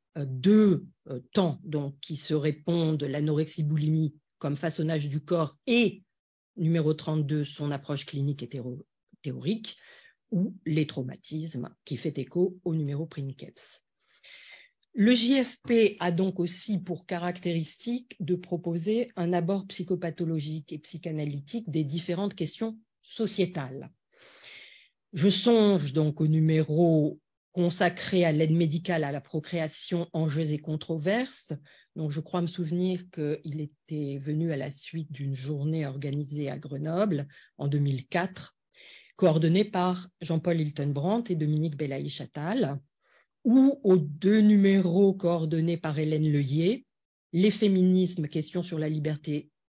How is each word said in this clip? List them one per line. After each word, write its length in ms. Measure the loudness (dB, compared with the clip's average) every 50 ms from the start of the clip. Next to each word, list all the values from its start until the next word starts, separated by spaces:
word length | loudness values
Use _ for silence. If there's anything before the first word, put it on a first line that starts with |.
| _ _ -10 -8
euh, 80 | -8 -6
deux, 600 | -4 0 4 6 6 8 8 6 4 2 0 -8 _ _ _ -12
euh, 100 | -12 -12 -10 _
temps 300 | 0 0 0 0 0 -4 -8
donc, 360 | -6 -4 -4 -4 -4 -8 -12
qui 160 | -12 -12 -10
se 180 | -8 -4 -2 -2
répondent, 720 | 0 0 0 -2 -2 -2 -2 0 0 2 0 0 -2 -2
l'anorexie-boulimie 1120 | -4 -4 -2 -2 0 0 0 -2 -4 -4 -4 -2 -2 0 0 0 0 2 2 0 -2 -4 _ _ _ _ -8
comme 160 | -6 -6 -4
façonnage 520 | -4 -4 -4 -4 -2 -2 -2 -2 -2 -4 -4
du 120 | -4 -6
corps 380 | -4 -2 -2 0 0 -2 -6 _ -2 0
et 340 | 2 4 4 2 0 -4 _ _ _ _ _ _ _ _ _ _ -6 -2
numéro 380 | 0 2 2 2 2 2 0
trente-deux, 480 | 0 -2 -4 -2 -2 0 0 -2 -2 -2
son 260 | -4 -6 -6 -6 -4
approche 380 | -4 -6 -6 -6 -6 -6 -6 -8
clinique 340 | -6 -4 -2 -2 -4 -4
et 80 | -8 -12
théro-, 340 | -10 -10 -10 -10 -10 -12 -16 _ _ _ _ _ _ _
théorique, 540 | -10 -10 -8 -6 -4 -4 -4 -4 -6 -12 -16 _ _ -20 -20 -20 -20 -20 _ _ _ -4
ou 260 | -2 0 0 -2 -4 -6 -4 -2
les 180 | 0 0 0
traumatismes, 880 | -2 -4 -8 -8 -8 -8 -14 -14 -10 -8 -8 -8 -8 -8 -10 -10 -10 -12 _ _
qui 140 | -10 -8 -6
fait 180 | -6 -6 -6 -6
écho 400 | -8 -6 -2 0 0 0 -2 -4 -6
au 120 | -4 -4
numéro 320 | -2 -4 -4 -4 -6 -8 -8
Princeps. 760 | -8 -10 -10 -10 -10 -12 -16 -20 -20 -20 -20 -20 -20 -20 _ _ _ _ _ _ _ _ _ -20 -20 -20 -20 -20 -20 -20 -20 _ _ _ _ _ 0
Le 220 | 4 6 6 6
J 280 | 6 4 4 4 2 2
F 140 | 0 -4 -10 -2 2
P 300 | 4 6 6 4 4 2
a 120 | 0 0
donc 280 | 2 2 0 0 0 -2
aussi 400 | -2 -2 -2 -4 -2 -2 -2 -4
pour 280 | -2 -4 -8 -8 -6 -6
caractéristique 1080 | -6 -4 -4 -4 -4 -4 -4 -2 -2 -2 -2 -4 -6 -8 -6 -6 -6 -6 -6 -10 -12 -8
de 160 | -4 -2 -2
proposer 760 | -2 -2 -4 -6 -6 -4 -4 -4 -4 -2 0 0 0 -2 -4 -4
un 180 | -4 -2 0 0
abord 320 | 0 0 0 -2 -2 -4
psychopathologique 1080 | -8 -10 -8 -4 -4 -4 -4 -4 -6 -6 -4 -4 -2 -2 -2 -4 -4 -8 -8 -10 -10 -12
et 40 | -14
psychanalytique 880 | -12 -12 -14 -10 -8 -8 -6 -4 -4 -4 -6 -8 -10 -8 -10 -8 -6 -4
des 120 | -2 -2 -2
différentes 520 | -2 -4 -6 -4 -4 -4 -4 -4 -4 -4
questions 420 | -6 -8 -6 -6 -6 -6 -6 -6 -10 _ _ _ _
sociétales. 880 | _ -12 -6 -4 -4 -2 0 0 -2 -2 -2 -6 -8 -8 -10 -12 -14 -16 _ _ _ _ _ _ -20 -20 -20 -20 -20 -20 -20 -20 -20 -20 -20 -20 _ _ _ _ _ _
Je 160 | -4 2 2 4
songe 640 | 4 4 4 6 6 6 6 6 4 4 2 0
donc 300 | 0 0 0 0 0 0
au 60 | 2 2
numéro 920 | 4 4 4 4 4 2 2 2 2 4 4 6 6 4 4 2 0 -6 _ _ _ _ _ _
consacré 760 | -2 0 0 0 2 2 0 0 0 -2 -6 0 2 2 4
à 60 | 4
l'aide 220 | 4 2 4 4 4
médicale 500 | 4 2 2 0 -2 -2 -2 -2 -2 -2
à 80 | -2
la 100 | -4 -6
procréation, 840 | -8 -6 -8 -8 -6 -4 -4 -4 -4 -4 -6 -8 -8 -4 -4 -4 -4 -4 -2
enjeux 380 | -2 -2 0 0 -2 -2 -2
et 80 | -2 -4
controverses. 960 | -4 -4 -6 -6 -4 -4 -6 -2 0 0 0 0 -2 -4 -8 -12 -12 -10 -12 -12 -12 _ -20 _ _ _ -10
Donc, 160 | -6 -6 -4
je 80 | -4 -6
crois 220 | -6 -4 -4 -2
me 60 | -2 -2
souvenir 600 | -4 -4 -4 -4 -2 -2 0 -2 -2 -4 -6 -10
qu'il 500 | -10 -6 -4 -4 -4 -6 -6 -8 -8 -8
était 600 | -8 -10 _ _ _ -10 -8 -6 -6 -6 -6 -8
venu 320 | -6 -4 -4 -2 -2 -2
à 60 | -2 -4
la 120 | -6 -8
suite 420 | -10 -12 -14 -10 -10 -10 -10 -10
d'une 220 | -10 -8 -6 -6 -6
journée 540 | -6 -6 -6 -6 -4 -2 -2 -2 -2 -4 -4
organisée 640 | -6 -8 -6 -6 -4 -4 -6 -6 -6 -6 -6 -6
à 80 | -6 -8
Grenoble 680 | -10 -10 -8 -6 -6 -4 0 0 0 0 0 -2 -4 -6 -12 -20 -20 _ _ -6
en 100 | -4 0
deux 120 | 0 2
mille 260 | 2 0 0 -2 -4 -4
quatre, 480 | -2 -2 -2 -2 -4 -10 -18 -18 _ _ _ _ _ -20 -20 -20 -20 -20 _ _ _ 4
coordonnée 460 | 4 6 6 6 4 4 4 4 2
par 460 | 2 2 0 2 2 0 -2 -6 -14 _ -12
Jean-Paul 400 | -6 -2 -2 0 0 0 0 0
Hilton 300 | 0 -2 -2 -2 -2 -2
Brandt 420 | -2 0 0 0 0 0 -2 -2
et 60 | -2 -2
Dominique 400 | 0 0 0 0 0 -2 -2 -4
Belaïch-Attal, 1000 | -6 -6 -6 -6 -6 -8 -8 -10 -12 -12 -10 -8 -6 -4 -2 0 0 -2 -2 -6 -10 _ _ _ _ _ _ _ _ _ _ _ 2
ou 340 | 4 6 8 8 6 4 4 4
aux 140 | 6 6 6
deux 440 | 4 2 -4 0 2 4 6 8
numéros 720 | 8 8 8 8 8 6 6 6 4 4 4 6 6 6 4
coordonnés 640 | 4 2 0 2 2 0 0 0 2 2 2 0 -2
par 200 | -2 -4 -2 -2
Hélène 300 | 0 0 0 2 2 4
Leuillet, 560 | 4 2 2 2 2 2 2 2 2 0 -4 _ _ _ _ _ _ _ _ _
Les 200 | 0 4 4 4
féminismes, 760 | 4 4 4 4 6 6 6 6 6 4 4 2 0 -4 -6 -4
questions 360 | -4 -4 -4 -4 -4 -6 -6
sur 140 | -4 -4 -4
la 120 | -2 -2
liberté 640 | -2 -2 -2 -4 -4 -4 -6 -6 -6 -6 -6 _ _ _ _